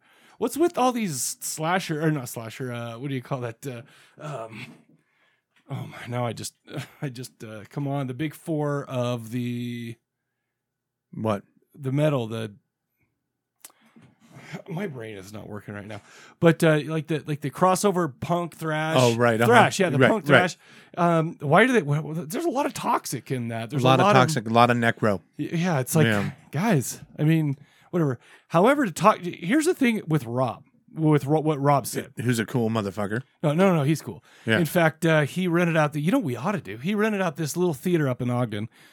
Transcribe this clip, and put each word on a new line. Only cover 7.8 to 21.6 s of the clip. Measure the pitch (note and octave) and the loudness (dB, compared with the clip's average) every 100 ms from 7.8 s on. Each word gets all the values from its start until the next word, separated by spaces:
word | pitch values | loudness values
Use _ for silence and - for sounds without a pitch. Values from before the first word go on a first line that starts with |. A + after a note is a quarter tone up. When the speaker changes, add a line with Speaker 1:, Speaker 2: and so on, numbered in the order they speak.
| C#3 | -6
Speaker 1:
on, | C#3 B2+ | -4 -6
the | |
big | B2+ D#3 - | -6 -8 -8
four | - D3+ D3 C#3+ - | -6 -2 -2 -4 -4
of | B2+ B2 B2 A2+ | -4 -4 -4 -6
the | B2 A#2+ A#2+ A#2+ A#2+ A#2 A2+ _ _ _ _ _ _ _ _ _ _ _ | -6 -4 -6 -8 -10 -12 -14 _ _ _ _ _ _ _ _ _ _ _
Speaker 2:
What? | - A2 G2+ - _ _ | -6 -2 -4 -6 _ _
Speaker 1:
the | - C3+ | -12 -6
metal, | C#3 D#3 C#3+ A2 | 0 0 0 -4
the, | A2+ A2 G2+ _ _ _ _ _ _ _ _ _ _ - _ _ _ _ _ _ - - F3 - | -8 -10 -12 _ _ _ _ _ _ _ _ _ _ -20 _ _ _ _ _ _ -20 -18 -16 -12
my | F3 G3+ | -8 -8
brain | C3 A2 G2+ | -8 -12 -12
is | F#2+ | -14
not | G#2 F2+ | -16 -12
working | G#2 - G#2 | -14 -12 -12
right | G2+ | -12
now, | G#2 - - - _ | -14 -16 -20 -20 _
but, | E3+ E3 | 4 4
uh, | E3 D3+ C#3+ | 2 2 -2
like | D#3+ C#3+ | -6 -6
the, | D3+ D3 | -6 -6
like | D3+ | -8
the | C#3 | -8
crossover | - F#3 F#3 G3+ F3+ E3 B2 | 0 2 4 2 0 -2 -6
punk | - F3 F3 - | -4 -4 -4 -8
thrash. | D#3+ D#3 D#3 D#3+ | -6 -4 0 4
Speaker 2:
Oh, | B2 A#2 | 4 4
right, | A#2+ A2 | 4 4
uh-huh. | A#2 | 6
Speaker 1:
Thrash, | A#3+ E3 A2+ | 6 6 2
yeah, | F3+ | 0
the | C#3+ | 4
Speaker 2:
Right, | C3 | 4
Speaker 1:
punk | A3 | 4
Speaker 2:
right. | C#3+ | 6
Speaker 1:
thrash. | C3+ F3+ - _ - - - | 6 6 -2 _ -20 -14 0
Um, | E3+ E3 D#3+ - | 2 2 0 -4
why | C#3+ E3 | 2 4